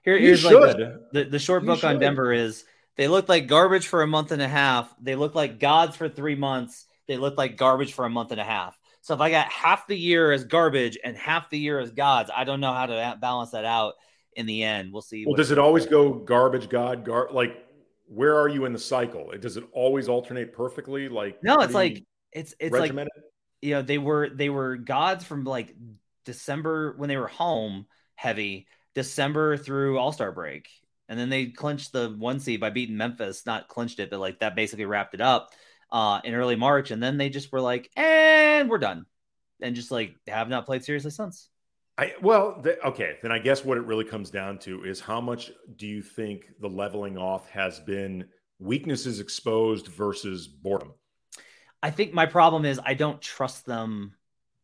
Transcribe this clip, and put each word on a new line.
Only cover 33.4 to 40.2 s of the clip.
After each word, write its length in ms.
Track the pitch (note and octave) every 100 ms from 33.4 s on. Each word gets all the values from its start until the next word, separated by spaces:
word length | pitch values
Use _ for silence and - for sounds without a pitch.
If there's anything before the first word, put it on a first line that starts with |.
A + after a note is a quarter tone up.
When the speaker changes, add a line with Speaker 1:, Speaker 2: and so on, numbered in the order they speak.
Speaker 1:
not 220 | A#2+ A2 -
clinched 320 | - A#2 -
it, 120 | G2
but, 100 | G2+
like, 200 | F#2+ F#2
that 140 | A2
basically 300 | F#2 G#2+ G#2+
wrapped 300 | G2+ G2+ G2+
it 60 | F#2+
up, 300 | B2 A#2+ - _ _ _ -
uh, 300 | A2+ G#2+ G2+
in 120 | A#2+
early 200 | A#2 B2
March. 380 | A#2 C3 C#3+ C3+
And 100 | A2+
then 160 | B2 C#3+
they 120 | C#3
just 200 | C#3 C#3
were 100 | C3
like, 300 | B2 B2 - -
"And 760 | D#4+ D#4+ D#4 D#4 D4+ D4+ C4
we're 80 | G#3+
done," 280 | A2 E2+ - _ _ _ _ -
and 140 | B2
just, 160 | A#2+ A#2
like, 240 | A#2+ G#2+ -